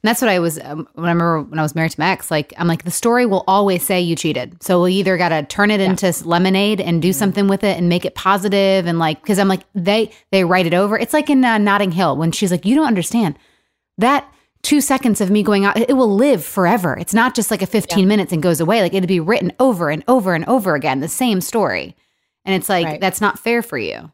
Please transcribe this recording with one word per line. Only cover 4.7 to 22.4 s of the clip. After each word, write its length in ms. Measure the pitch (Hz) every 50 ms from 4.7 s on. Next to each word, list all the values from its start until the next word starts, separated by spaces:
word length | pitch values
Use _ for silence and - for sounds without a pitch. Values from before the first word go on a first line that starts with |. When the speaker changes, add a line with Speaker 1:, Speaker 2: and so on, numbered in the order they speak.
| 180 175 175
Speaker 1:
we 100 | 180 185
either 240 | 196 190 190 185
gotta 240 | 165 180 170 165 156
turn 300 | 147 - - - 202 208
it 80 | 214 202
Speaker 2:
Yeah. 80 | 196 185
Speaker 1:
into 160 | 190 180 -
s-, 180 | 180 165 - -
lemonade 560 | 165 170 175 185 185 190 190 202 208 214 196
and 220 | - 170 170 165
do 80 | 156 180
Speaker 3:
Mm-hmm. 80 | 185
Speaker 1:
something 300 | - 208 196 180 202 196
with 160 | 196 196 190 -
it 140 | 202 180 -
and 100 | 175 175
make 160 | 170 175 -
it 80 | - _
positive." 720 | - - 185 196 196 185 214 190 202 196 190 190 190 175
And, 140 | 170 170 165
like, 260 | 165 156 156 - -
'cause 140 | - 208 185
I'm 80 | 202
like, 160 | 196 190 190 - _ _
they, 380 | 202 170 190 202 226 220 214 - - _ _
they 120 | - 190 185
write 240 | 165 180 185 180
it 80 | 165 170
over. 200 | 180 202 202 214
It's 160 | 220 240 - -
like 180 | 302 294 -
in, 120 | 294 262 262
uh, 140 | 240 226
Notting 360 | 214 208 208 196 208 208 190 160
Hill 220 | 180 190 160 131
when 140 | 139 160 165
she's 200 | 160 - 214 180
like, 140 | 180 175 -
"You 100 | 196 247
don't 100 | 302 311
understand. 540 | 254 226 185 165 - - 233 220 160 - - _ _ _ _ _ _ _ _ _ _ _
That 300 | - 202 247 285 277 277 - _ _ _ _ _ _
two 200 | - - 294 294
seconds 400 | - - 277 262 - 240 202 -
of 100 | 208 180
me 120 | 202 214 202
going 220 | 208 208 196 196
out, 120 | 202 -
it, 120 | 214 226 -
it 40 | 277
will 200 | 254 254 220 196
live 320 | 196 254 294 262 180 147
forever. 500 | - - 202 180 170 208 233 180 160 131 147
It's 160 | 170 - 196
not 180 | 226 226 254 -
just, 140 | - 202 -
like, 140 | 226 196 190
a 40 |
fifteen 340 | - - 220 - - 170 185
Speaker 2:
Yeah. 80 | 190 190
Speaker 1:
minutes 220 | 214 208 185 - 185
and 100 | 160 147
goes 160 | 180 170 139
away. 200 | 165 160 214 233 190
Like, 100 | 170 -
it'd 140 | 190 185
be 120 | 170 190 175
written 340 | 156 165 233 - - - - _
over 300 | 262 269 226 165 170 147
and 140 | 151 156 -
over 280 | - 254 262 196 185 175
and 100 | 160 175
over 300 | 180 240 269 196 190 156
again, 240 | 143 127 147 131 135
the 80 | 139
same 340 | - - - 262 247 214 185
story." 540 | - - - 233 196 135 92 87 69 - - _ _ _ _ _ _ _ _ _